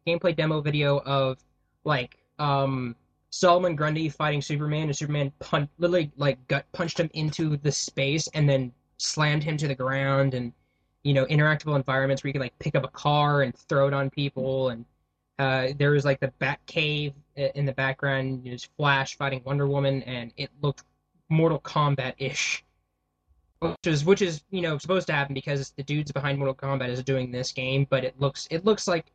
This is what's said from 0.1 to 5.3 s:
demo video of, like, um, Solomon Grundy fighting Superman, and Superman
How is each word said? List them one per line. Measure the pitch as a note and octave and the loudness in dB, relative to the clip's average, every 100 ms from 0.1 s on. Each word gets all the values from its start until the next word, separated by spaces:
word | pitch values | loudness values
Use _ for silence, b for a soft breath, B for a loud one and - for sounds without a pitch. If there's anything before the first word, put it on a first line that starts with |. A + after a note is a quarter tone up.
| E3+ F3+ | 0 0
demo | D#3 D#3 D#3 | 2 0 0
video | D3 D3 C#3+ C#3+ | 0 2 2 2
of, | C3 C#3 C3 C3 _ _ _ _ | 2 0 0 -2 _ _ _ _
like, | D3+ C3+ A#2+ _ _ - | -2 -2 -2 _ _ -4
um, | D3 C#3 C3+ C3 B2 A#2 _ _ - | 0 2 0 0 -4 -8 _ _ -14
Solomon | - F3+ F3 F3+ | 2 6 6 4
Grundy | D3 D3+ D#3 D#3+ | 0 0 0 -4
fighting | - D3+ D3 | -2 -2 -2
Superman, | - D3 D3+ D3+ D#3 | -2 -2 -2 -2 -2
and | C3+ | -2
Superman | D3 D3 C#3 | -2 -2 -2